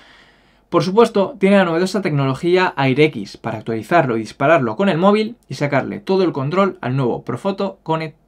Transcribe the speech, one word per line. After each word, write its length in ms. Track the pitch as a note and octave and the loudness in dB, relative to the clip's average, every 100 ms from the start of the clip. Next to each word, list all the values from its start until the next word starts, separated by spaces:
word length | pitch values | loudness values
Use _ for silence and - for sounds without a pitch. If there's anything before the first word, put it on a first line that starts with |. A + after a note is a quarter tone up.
| - - _ _ _ _ - | -20 -20 _ _ _ _ -2
Por 140 | E3+ | -2
supuesto, 520 | E3 G3+ A3+ G#3 F#3+ - | 2 4 4 2 -2 0
tiene 200 | F#3+ G3+ | 4 4
la 80 | F3 | 4
novedosa 360 | E3 F#3 G#3+ | 0 -2 -2
tecnología 720 | F3+ D3 C3+ C3 E3+ F3+ F3+ - | -2 0 -2 -2 0 2 2 0
AirX 580 | C3+ C3 D#3 A#2+ G2 - | 0 2 2 0 -12 -10
para 220 | A#2 A2 | -10 -8
actualizarlo 580 | A#2 A2+ G#2 F3 C#3 A2+ | -6 -6 0 2 2 -2
y 60 | |
dispararlo 560 | G#2+ - C#3+ E3 A#2+ A2 | -4 -2 2 2 2 0
con 100 | G3 | 0
el 100 | D#3 | 2
móvil 380 | F#3+ G#3+ A3 A#3 - | 2 2 0 -8 -12
y 60 | C3+ | -6
sacarle 440 | C#3+ C#3 G2+ G2 | -2 -2 -2 -6
todo 240 | - F#3+ | -2 0
el 80 | F3 | 0
control 460 | C#3+ C3+ F3+ G3 F#3+ | -2 -2 0 0 -2
al 160 | B2 C3+ | -4 -2
nuevo 300 | B2 D2 - | -2 -2 -6
Profoto 540 | B2 G3 G3 G2 - | -6 -6 -4 -6 -6
Connect 340 | - D#3+ D#3+ - | -6 -4 -6 -12